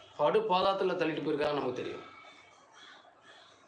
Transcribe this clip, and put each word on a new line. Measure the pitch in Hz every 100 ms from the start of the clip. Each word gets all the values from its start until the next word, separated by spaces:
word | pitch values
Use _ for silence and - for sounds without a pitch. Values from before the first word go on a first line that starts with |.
| - -
படு | 151 214
பாதாளத்துல | - 180 190 190 185 160
தள்ளிட்டு | 160 151
போயிருக்காங்க | 147 147 147
நமக்கு | 147 127
தெரியும். | - - - - - - - - - - - - - - - - - - -